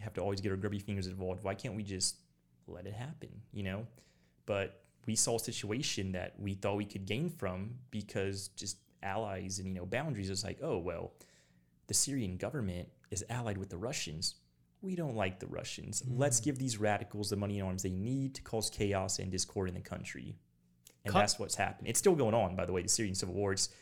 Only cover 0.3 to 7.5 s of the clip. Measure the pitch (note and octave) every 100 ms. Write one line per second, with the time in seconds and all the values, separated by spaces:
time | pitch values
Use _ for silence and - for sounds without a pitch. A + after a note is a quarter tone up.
0.3 | G2 G2 F#2+ G2+ G2+ G2 G2 F#2 F#2 F#2
1.3 | F2+ G2 G2+ C3 G2+ G2 F#2+ F#2 - _
2.3 | _ _ _ - E2+ F#2+ G#2+ C3 - -
3.3 | - - G#2+ G2 G2 A#2 - - _ _
4.3 | _ - G2+ G2 - _ _ - A2+ -
5.3 | A#2 A#2 A#2 G2+ A2 D#3 - F#2+ F#2 F#2
6.3 | - G2 F#2+ G2+ G2+ G#2 G2 F#2+ G#2+ F3
7.3 | - F#2+